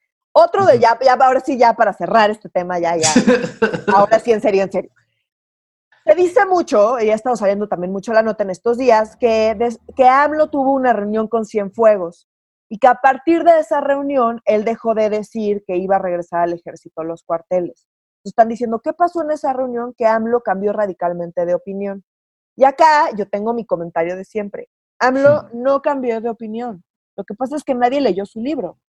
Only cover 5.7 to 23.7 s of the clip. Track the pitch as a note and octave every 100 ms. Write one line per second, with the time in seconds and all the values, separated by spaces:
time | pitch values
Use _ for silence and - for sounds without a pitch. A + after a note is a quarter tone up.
5.7 | _ _ _ - D#4+ F4+ F#4+ G4 F4+ -
6.7 | G#3 G3+ A3+ G#3+ A3 B3+ A#3+ G3+ G3+ G#3
7.7 | E3+ F3+ F#3+ A#3+ A3 A3+ G#3+ G3+ F3 A#3
8.7 | A#3+ C4 A3 A3 - A#3+ A3 A3 G#3+ A#3+
9.7 | A3+ - - B3+ C4+ D4 D4+ D#4 D4 C4+
10.7 | C4+ B3+ G#3+ G#3 A3 A3 A3+ G#3+ G#3+ G3+
11.7 | G#3 A3+ G#3 E3+ - _ _ _ _ _
12.7 | G#3 B3+ B3 C4+ C4+ - E4 D#4+ E4 D#4
13.7 | D4 C#4 C#4 C#4 C#4 A#3 A#3 - G#3+ A3
14.7 | A3+ A3+ A3 G#3+ G#3+ G#3 A3+ G#3 G3+ -
15.7 | F3+ F#3+ G3 F#3+ F3 E3+ E3+ F3 E3+ -
16.7 | D#3+ E3 - D#3+ E3 _ E3 - F#3 F3
17.7 | - _ _ _ _ G3+ - A3+ A3+ A#3+
18.7 | A3+ D#4 D#4 F4 F4 D4+ D4+ D4 B3+ C4
19.7 | A#3+ A#3+ - A3 A3 A3+ A#3+ A#3 F#3+ G#3
20.7 | G#3 G#3 F3 F3 F3 E3+ F3+ F3 F3 G3
21.7 | G3 G3+ G3 - _ _ _ _ - C4+
22.7 | C4+ D#4 D4 D#4 G#3+ G3 G3+ G#3+ A#3 G#3+